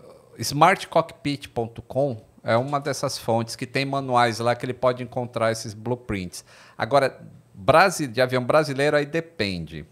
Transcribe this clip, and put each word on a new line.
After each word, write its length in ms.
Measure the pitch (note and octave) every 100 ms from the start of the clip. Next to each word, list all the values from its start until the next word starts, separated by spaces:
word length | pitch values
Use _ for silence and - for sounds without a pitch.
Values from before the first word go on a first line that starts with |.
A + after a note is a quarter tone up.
| - - _ -
smartcockpit 1120 | A2+ C#3 E3+ F#3+ - E3+ D#3+ - C#3+ C#3 -
ponto 320 | A#2+ A2+ A#2
com 340 | - B2+ C#3+ A2 - _
é 140 | A#2+ A2+
uma 240 | C#3 C#3+
dessas 380 | C#3+ C3 C3+ -
fontes 360 | - A2+ A#2
que 120 | - B2
tem 180 | C3+
manuais 540 | C#3 C#3 C3 B2 A#2+ G#2+
lá 160 | A#2
que 100 | A#2+
ele 80 | B2+
pode 280 | B2 B2+ B2
encontrar 500 | A#2+ B2+ A#2+ A2+ A2+
esses 220 | A2+ A#2
blueprints. 680 | G#2 A2+ - - G2+ F2+ - - - - -
Agora, 440 | A2+ C#3 C3 - - - _
brasi-, 520 | - F#2+ D3+ F#3+ E3 C#3+
de 120 | A2+
avião 220 | B2+ B2+
brasileiro, 520 | B2 D3+ C#3+ C3+ D3 D3
aí 80 |
depende. 800 | D3 E3 E3 - G2+ F2+ D#2 D#2+ -